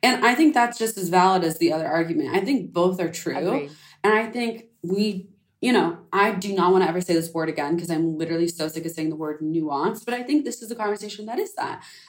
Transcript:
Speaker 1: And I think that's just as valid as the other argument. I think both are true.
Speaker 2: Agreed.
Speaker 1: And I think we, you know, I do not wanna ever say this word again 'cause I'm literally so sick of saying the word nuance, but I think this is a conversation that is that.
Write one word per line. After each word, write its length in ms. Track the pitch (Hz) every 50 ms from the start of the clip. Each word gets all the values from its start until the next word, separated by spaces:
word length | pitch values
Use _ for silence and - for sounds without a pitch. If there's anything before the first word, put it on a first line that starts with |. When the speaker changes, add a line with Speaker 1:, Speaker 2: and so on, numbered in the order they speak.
| -
Speaker 1:
And 220 | 247 247 - -
I 100 | 233 240
think 180 | 262 320 302 -
that's 240 | 240 240 240 - -
just 200 | 226 220 - 196
as 100 | 185 165
valid 340 | 175 180 180 190 190 185 170
as 140 | 165 160 -
the 140 | 165 170 156
other 140 | 160 160
argument. 500 | 143 147 170 165 160 165 - 143 - -
I 40 | 196
think 320 | 196 214 285 247 170 160 -
both 280 | 175 175 190 185 180
are 80 | 175 160
true. 260 | - - - 156 127
Speaker 2:
Agreed. 340 | 143 156 180 233 277 - 143 151 - - - - _ -
Speaker 1:
And 80 | 202 214
I 140 | 214 233
think 400 | 226 226 240 240 226 220 - - _ _ _ -
we, 480 | 170 190 202 208 214 196 185 - - _ _ _ _ _ _ -
you 100 | 247 247
know, 240 | 202 165 170 - - - _ -
I 200 | 190 202 226 208
do 200 | 185 - 202 196
not 180 | 190 175 185 185
wanna 120 | 185 180
ever 140 | 160 165 180
say 140 | 180 - 175
this 180 | 165 165 - -
word 160 | 165 160 160
again 280 | 151 - 143 143 165 165
'cause 120 | - -
I'm 280 | 165 156 165 165 160 156
literally 280 | 165 165 165 165 170
so 220 | 170 - - 156 156
sick 160 | 160 165 160
of 80 | 165 160
saying 160 | - 156 156
the 80 | 160
word 240 | 156 160 151 151 151
nuance, 640 | 156 156 160 165 156 151 143 139 156 202 220 220 -
but 80 | - 233
I 100 | 247 247
think 220 | 247 294 302 277
this 160 | 240 226 - 240
is 80 | 208
a 40 | 226
conversation 480 | 220 214 208 208 202 214 214 208 - 214
that 120 | 214 233 330
is 160 | 415 381 -
that. 280 | - - - - - - - - - -